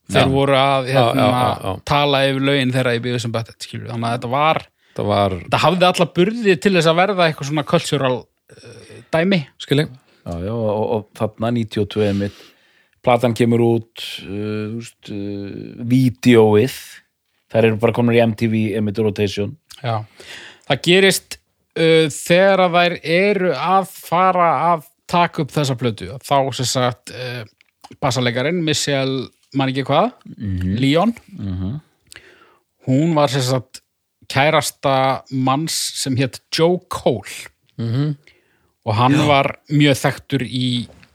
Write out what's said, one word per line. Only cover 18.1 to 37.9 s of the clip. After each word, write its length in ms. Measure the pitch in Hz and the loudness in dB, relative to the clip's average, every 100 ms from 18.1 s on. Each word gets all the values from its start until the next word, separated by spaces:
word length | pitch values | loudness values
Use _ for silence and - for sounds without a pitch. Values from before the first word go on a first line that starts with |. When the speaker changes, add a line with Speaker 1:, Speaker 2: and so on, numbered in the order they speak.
Speaker 3:
í 60 | 117 | 4
M 120 | 113 | 2
T 120 | 107 117 | 0 -2
V 280 | 110 107 107 | 0 -2 -2
einmitt 220 | 107 101 | -4 -2
rotation. 580 | 107 101 104 101 101 - _ - | -2 0 -2 -2 -6 -8 _ -10
Speaker 1:
Já, 220 | 127 110 110 - - - - - - | -6 -6 -8 -18 -20 -20 -20 -12 -4
það 120 | 139 | -2
gerist, 560 | 160 185 196 180 - - _ _ _ | 2 4 4 2 -6 -18 _ _ _
eh, 320 | - 165 160 156 | 0 4 4 2
þegar 520 | - - 175 196 190 | -2 2 4 4 4
að 120 | 185 | 2
þær 280 | 170 175 170 | 2 0 -2
eru 500 | - 170 202 196 180 | -2 0 2 0 0
að 340 | 131 160 190 185 | -2 0 0 0
fara 880 | - - 175 190 180 170 135 165 165 | -10 -4 2 2 4 2 2 2 0
að 80 | - _ - | -4 _ -2
taka 340 | 175 170 - | 0 0 -2
upp 80 | 139 | -4
þessa 240 | - 139 120 | -2 -2 -2
plötu, 420 | 123 104 90 131 | -4 -6 -12 -10
þá 340 | - 139 135 | 0 0 0
sem 100 | 123 123 | -4 -4
sagt, 440 | 131 123 117 - | -2 -2 -4 -16
eh, 340 | - - 123 104 _ _ _ - - | -14 -12 -12 -14 _ _ _ -20 -6
bassalegarinn, 640 | 139 120 123 120 139 180 | -4 -2 -2 -2 -2 -2
Michelle, 640 | 156 147 - 135 135 135 - _ _ | -2 -2 -2 -2 -2 -6 -10 _ _
man 140 | 139 135 | -4 -4
ekki 160 | 131 | -4
hvað, 280 | 127 143 233 - - - | 0 0 0 -4 -20 -10
Speaker 3:
Mhm. 380 | 98 92 92 104 | -6 -4 -2 0
Speaker 1:
Leon, 340 | 135 156 214 233 - 98 | 2 2 0 -4 -12 -12
Speaker 3:
Mhm. 420 | 101 92 92 147 _ _ _ - - _ _ _ _ _ - | -8 -6 -6 -8 _ _ _ -20 -20 _ _ _ _ _ -2
Speaker 1:
hún 280 | 131 165 | 0 2
var 140 | 151 143 | 2 2
sem 140 | 135 | 0
sagt 380 | 127 131 - - _ _ _ _ - | 0 -2 -4 -20 _ _ _ _ -4
kærasta 960 | 135 147 156 - - 143 135 131 131 - | 0 2 2 -2 -4 0 2 0 -2 -6
manns 420 | 135 131 139 160 - - - | -2 0 0 -2 -6 -6 -6
sem 160 | 139 127 | -4 -2
hét 240 | 131 - - | -2 -6 -8
Joe 280 | - 165 180 - | 0 0 0 -4
Cole. 600 | - 180 113 - - - _ _ - | -4 -2 -2 -6 -18 -18 _ _ -8
Speaker 2:
Mhm. 380 | 117 | -4